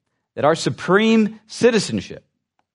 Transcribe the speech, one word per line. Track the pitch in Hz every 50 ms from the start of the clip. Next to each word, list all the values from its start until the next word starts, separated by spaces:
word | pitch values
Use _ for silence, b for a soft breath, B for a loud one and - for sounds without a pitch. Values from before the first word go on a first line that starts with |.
| _ _ _ _ _ _ -
that | 104 117
our | 147 165
supreme | 156 - 156 131 - - - 175 202 220 226 226 226 220 202 220 - _
citizenship | - - - 190 233 240 214 - - 110 101 - - 80 - - _ _ _ _ _ _ _ _ _ _